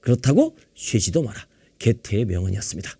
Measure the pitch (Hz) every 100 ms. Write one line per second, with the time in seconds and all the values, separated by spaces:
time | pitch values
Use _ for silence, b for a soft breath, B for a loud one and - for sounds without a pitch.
0 | - 123 131 151 320 - _ _ - 113
1 | 92 156 131 - - b b _ - 113
2 | - 101 113 90 92 95 - 85 - -